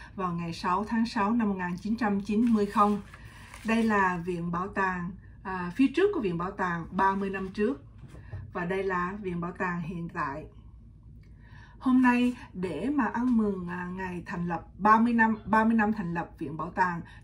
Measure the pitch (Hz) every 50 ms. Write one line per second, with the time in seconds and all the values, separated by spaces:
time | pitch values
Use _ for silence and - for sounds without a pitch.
0 | - - - - 170 175 170 170 170 170 170 - - 180 180 196 214 - 233 226
1 | 233 226 - 220 196 208 240 240 220 202 190 185 180 175 180 - - 208 226 -
2 | 226 202 202 196 196 - 208 220 247 233 220 208 202 202 - 214 208 208 208 202
3 | - - - - - - - - - - - - - 220 226 226 226 220 208 202
4 | 190 185 180 170 170 185 175 170 170 175 175 175 190 202 - 202 190 185 185 180
5 | 175 185 - - - - - - - 190 185 185 175 175 - - 277 269 - 339
6 | 392 415 403 302 214 180 170 165 175 196 196 202 185 180 170 170 160 - 180 190
7 | 190 190 196 196 196 196 190 190 190 190 - 208 208 247 285 - - - - -
8 | - - - - - - - - - - - 185 175 175 196 196 190 190 180 180
9 | 180 180 202 214 196 185 175 170 170 175 180 - 190 180 175 175 156 170 185 170
10 | 170 165 175 170 151 139 139 - - - - - - - - - - - - -
11 | - - - - - - - - - - - - - - - - - 262 254 254
12 | 254 247 240 247 247 247 247 - - - - 185 185 180 147 147 208 277 302 277
13 | 220 208 220 226 247 254 233 220 214 202 190 185 175 175 180 180 180 180 185 190
14 | 185 180 180 175 - - 196 175 175 175 175 170 - - - - 196 220 220 226
15 | 233 240 233 233 226 226 214 - - - 214 220 220 226 226 226 208 214 214 214
16 | 175 170 165 170 - - - - - 160 160 156 - 175 - - - 180 170 165
17 | - - - -